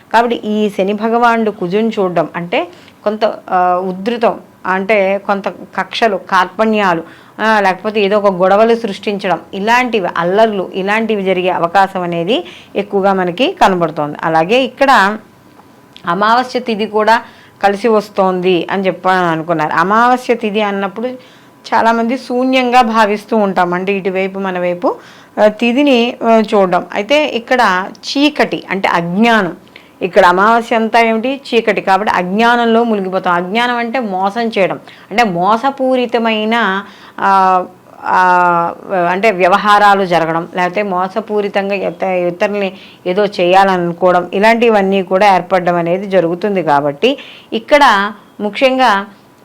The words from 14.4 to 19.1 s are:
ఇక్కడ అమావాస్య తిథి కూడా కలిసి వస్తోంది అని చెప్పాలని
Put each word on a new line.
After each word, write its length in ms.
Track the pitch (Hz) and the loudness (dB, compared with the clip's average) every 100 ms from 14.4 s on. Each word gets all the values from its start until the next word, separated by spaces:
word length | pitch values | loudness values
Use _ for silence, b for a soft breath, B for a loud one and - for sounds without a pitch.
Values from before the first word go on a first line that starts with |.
| 165 247 | 2 0
ఇక్కడ 580 | 247 - 277 240 190 214 - _ - - - _ - - 180 | 0 0 2 4 2 -2 -12 _ -20 -20 -20 _ -20 -12 -6
అమావాస్య 540 | 196 214 240 247 247 | 0 2 2 0 -4
తిథి 260 | 240 208 208 | -4 -4 -2
కూడా 360 | 208 214 233 B B B - | 0 2 2 B B B -2
కలిసి 260 | 202 202 233 | -2 0 2
వస్తోంది 800 | 214 208 - 190 185 180 175 - | 0 0 -2 0 0 0 0 -2
అని 160 | 190 190 | -2 -2
చెప్పాలని 400 | 180 185 | -2 0